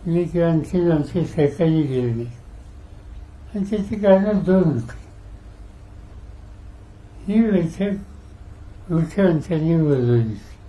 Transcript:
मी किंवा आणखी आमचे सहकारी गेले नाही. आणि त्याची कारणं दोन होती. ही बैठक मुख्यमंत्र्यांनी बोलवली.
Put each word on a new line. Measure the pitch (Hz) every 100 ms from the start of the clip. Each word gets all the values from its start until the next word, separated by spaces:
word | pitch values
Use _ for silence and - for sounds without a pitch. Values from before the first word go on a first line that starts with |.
| 170
मी | 170
किंवा | 160 170 170
आणखी | 160 - 185 175
आमचे | 156 139 175
सहकारी | 160 180 143 - 165 160
गेले | 143 127 123
नाही. | 117 120 - - - - - - - - - - - -
आणि | 208 190
त्याची | 214 196
कारणं | 214 202 190 208 202
दोन | 180 190
होती. | 165 120 - - - - - - - - - - - - - - - - - - - - - - - - 185
ही | 214 226
बैठक | 185 160 180 202 185 - - - - - - - - -
मुख्यमंत्र्यांनी | 165 160 - 190 160 - 160 160 165
बोलवली. | 151 135 120 120 113 98 - -